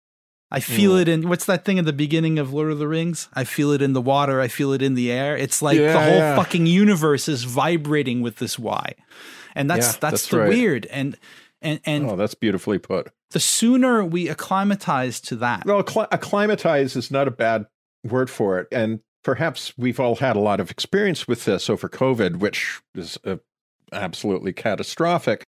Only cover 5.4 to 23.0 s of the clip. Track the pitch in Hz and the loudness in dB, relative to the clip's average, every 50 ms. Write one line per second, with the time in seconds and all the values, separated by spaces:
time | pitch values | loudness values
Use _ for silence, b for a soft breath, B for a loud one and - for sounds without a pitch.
5.4 | 135 - - - 147 147 151 151 147 156 160 156 156 156 180 185 156 151 139 123 | -4 -2 -2 0 2 4 4 4 4 4 4 4 4 6 6 6 4 4 2 2
6.4 | 170 - - 170 165 165 175 190 208 214 202 156 156 151 143 127 - 165 147 123 | 0 0 0 2 2 4 4 6 6 4 4 4 2 2 2 2 0 -2 -4 -4
7.4 | 120 127 123 139 135 165 175 165 147 147 151 147 131 127 120 123 117 120 110 - | -4 -4 -2 0 0 0 0 0 0 0 0 0 0 0 -2 -2 -2 -4 -4 -6
8.4 | 120 107 - - 113 101 101 - 50 - - _ B B B B B B B B | -6 -6 -6 -6 -6 -6 -6 -6 -6 -8 -10 _ B B B B B B B B
9.4 | B B B - 139 143 175 113 120 120 - - 156 156 - - - - 185 165 | B B B -4 -2 0 0 0 0 0 -2 -2 -2 -2 -2 -2 -2 0 2 2
10.4 | - - 208 247 247 196 139 113 - - 127 139 135 139 - - B B B B | 4 4 4 4 4 2 0 0 -4 -6 -8 -6 -6 -6 -6 -10 B B B B
11.4 | B B B B - 156 151 - - 156 147 147 143 117 98 90 104 107 - - | B B B B -4 -4 -4 -4 -2 -2 -2 0 0 0 0 0 -2 -2 -2 -2
12.4 | 113 107 95 90 - 104 101 87 - - 98 90 - - _ _ _ - - 170 | 0 0 0 0 0 0 -2 -2 -2 -2 -4 -4 -4 -6 _ _ _ -4 -4 -2
13.4 | - - - - 226 233 254 254 262 254 240 214 196 165 165 180 175 143 156 - | 0 0 0 2 2 4 4 4 4 4 2 2 0 0 -2 -4 -4 -4 -6 -8
14.4 | - - 190 190 196 202 202 196 - 180 147 127 127 127 110 - - - 127 110 | -6 -4 -2 0 0 0 0 -2 -2 -2 -2 0 0 -2 -4 -8 -8 -8 -6 -2
15.4 | 120 120 117 92 - 185 202 202 - - - 220 214 - - - - - 202 202 | -2 -2 -2 -2 0 0 0 0 0 0 0 -2 0 0 -2 -4 -2 -2 0 2
16.4 | 208 214 208 - - 165 156 143 139 127 - 135 120 - 135 135 139 135 120 - | 2 2 2 2 2 2 2 2 2 0 -2 -6 -6 -2 0 0 0 0 0 0
17.4 | 117 113 113 110 107 - _ _ _ _ _ _ - - 120 127 131 127 - - | 0 0 0 0 -2 -6 _ _ _ _ _ _ -8 -4 0 0 0 -2 -2 -2
18.4 | 110 98 92 92 90 - - 123 110 110 113 110 _ _ _ _ - 143 127 123 | 0 0 0 0 -2 -2 -2 -2 -2 -2 -2 -6 _ _ _ _ -2 -2 -2 0
19.4 | 165 160 120 - - - - - 123 127 120 - 127 120 113 - 135 131 110 101 | 0 -2 -4 -6 -12 -12 -8 -4 -2 -2 0 0 0 0 0 0 0 0 2 2
20.4 | 104 104 101 95 92 - - - - - - 202 214 196 156 - - - 120 - | 2 2 0 0 -2 -4 -6 -10 -6 -2 0 0 0 0 -2 -2 -2 -4 -4 -2
21.4 | - 113 98 85 - - 107 - - 87 - - 131 131 131 113 98 90 85 87 | 0 -2 -2 0 0 -2 -4 -2 -4 -6 -4 -2 0 0 2 2 0 0 0 0
22.4 | 101 101 - - - - - - _ _ - 95 | -2 -2 -2 -2 -6 -6 -8 -10 _ _ -14 -14